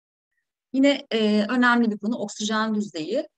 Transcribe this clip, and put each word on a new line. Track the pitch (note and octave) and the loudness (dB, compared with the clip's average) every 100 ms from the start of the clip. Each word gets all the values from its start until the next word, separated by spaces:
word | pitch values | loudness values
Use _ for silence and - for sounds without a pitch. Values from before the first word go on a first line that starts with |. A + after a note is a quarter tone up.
| _ _ _ _ _ _ _ | _ _ _ _ _ _ _
Yine, | C4 C#4 C#4 - | 2 2 2 -2
e, | A3+ G#3+ G#3+ G#3 | 0 2 2 0
önemli | B3 B3 A#3+ A3+ | 2 4 4 2
bir | G#3 | 0
konu | G#3 A#3+ | -4 -4
oksijen | G#3+ - G#3+ A3 A3 G#3+ | -6 -8 -4 -2 -2 -2
düzeyi. | F#3+ E3 D#3+ B3+ D#4 | -4 -6 -6 -6 -6